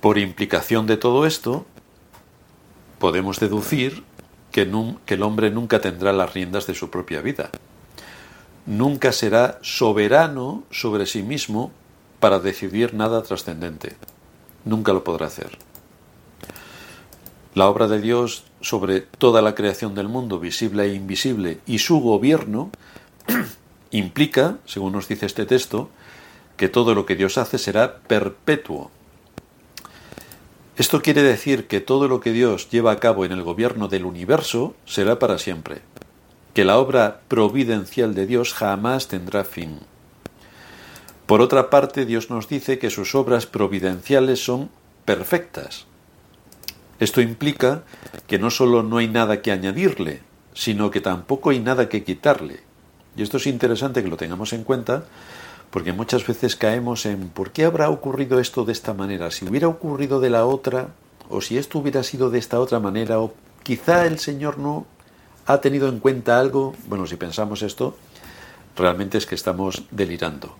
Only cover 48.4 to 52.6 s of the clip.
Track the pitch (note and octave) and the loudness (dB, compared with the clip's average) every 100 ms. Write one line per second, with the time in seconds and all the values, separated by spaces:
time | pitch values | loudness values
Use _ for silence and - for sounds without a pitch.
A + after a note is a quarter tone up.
48.4 | A2 - B2+ A#2+ A2 A#2 A2+ A2+ A2 G#2 | 0 2 4 4 2 0 2 2 2 0
49.4 | - G2 F#2+ G#2 F#3 - E2+ C#2+ - _ | 0 -2 -2 0 0 0 -6 -8 -16 _
50.4 | _ - - G#2 G#2 G#2 G2 F2+ E2+ C#3 | _ -8 -4 -2 0 0 -2 -4 -4 -2
51.4 | - C3+ A2+ B2+ A#2 A2 F#2+ F#2 D3 C#3+ | 0 0 0 0 0 -2 -4 -2 2 2
52.4 | D#2 - | 0 -14